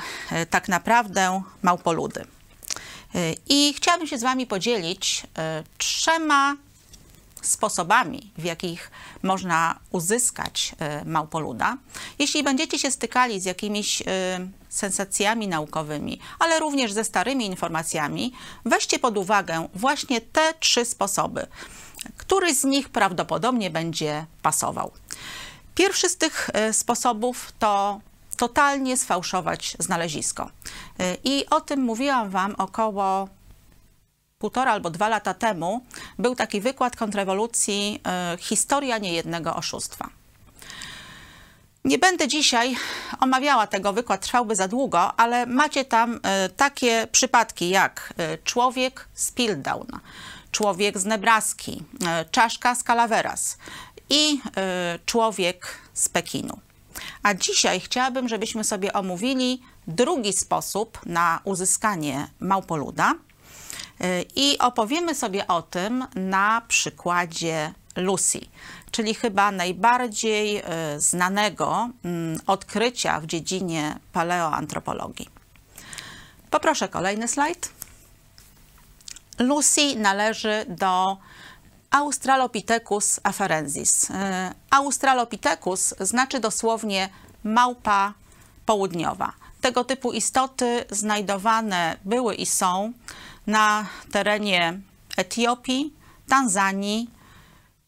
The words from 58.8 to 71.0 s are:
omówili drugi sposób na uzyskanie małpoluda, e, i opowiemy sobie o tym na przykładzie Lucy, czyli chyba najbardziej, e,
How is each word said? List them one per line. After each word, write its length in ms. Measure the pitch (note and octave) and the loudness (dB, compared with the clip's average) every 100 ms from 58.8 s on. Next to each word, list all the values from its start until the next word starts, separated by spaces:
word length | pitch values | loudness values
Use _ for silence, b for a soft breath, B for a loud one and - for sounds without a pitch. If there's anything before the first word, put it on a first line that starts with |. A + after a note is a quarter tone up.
| G3 | -2
omówili 720 | G#3 F#3+ F3+ A#3+ C4 B3+ B3+ B B - | -2 -2 -2 -2 0 0 -2 B B -6
drugi 460 | E3 C4 E4+ G#3 | 0 2 2 0
sposób 680 | F#3 - D#3+ - G3 A3 - - | -2 0 -2 -2 -4 -4 -8 -6
na 340 | E3+ E3+ E3 | 0 2 2
uzyskanie 840 | - F#3+ F#3 - A3 F#3+ D3 C3+ - - | -2 -2 0 0 0 -2 -2 -4 -6 -6
małpoluda, 720 | F3+ F#3+ F#3 D#3+ - - F#3+ D#4+ - _ B B B B B B | 0 0 0 -4 -4 0 0 0 -6 _ B B B B B B
e, 220 | F3+ F3+ | -2 -2
i 360 | F3+ - C#4 C#4+ | -2 0 2 4
opowiemy 560 | B3 A#3+ G#3+ D#4 F4 | 2 2 0 0 -2
sobie 320 | C#4 A3+ F#3+ - | -2 -2 -4 0
o 160 | F3 | -2
tym 440 | D#3+ F3+ G3 B3+ B3+ | -2 -4 -2 -2 -4
na 480 | - F#3+ F#3+ G#3 A3+ A3+ | -4 -2 2 2 2 0
przykładzie 1080 | - D#3 - F3 F3 F3 E3 E3+ D#3+ D3+ F#3 - - | -2 -2 -4 -2 0 0 -2 -2 -2 -4 -8 -12 -4
Lucy, 440 | F#3 F#3+ - - - B B B B | 0 0 0 -2 -6 B B B B
czyli 240 | - A3 | -4 -2
chyba 360 | G#3+ A#3+ G3 G3+ | 0 -2 2 2
najbardziej, 1080 | G3 F3+ F3+ A3 B3 B3 G#3 A3+ G#3+ G#3+ G#3 | 2 -2 2 4 4 2 -2 0 0 0 -2
e, 440 | - E3 D#3+ D3 | -4 -4 -4 0